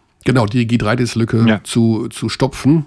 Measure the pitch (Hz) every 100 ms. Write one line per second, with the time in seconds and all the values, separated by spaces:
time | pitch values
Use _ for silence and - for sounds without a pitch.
0 | _ _ - 127 104 123 117 117 107 120
1 | 120 - 113 - 117 107 - - 113 113
2 | 117 - 110 - 131 - 127 160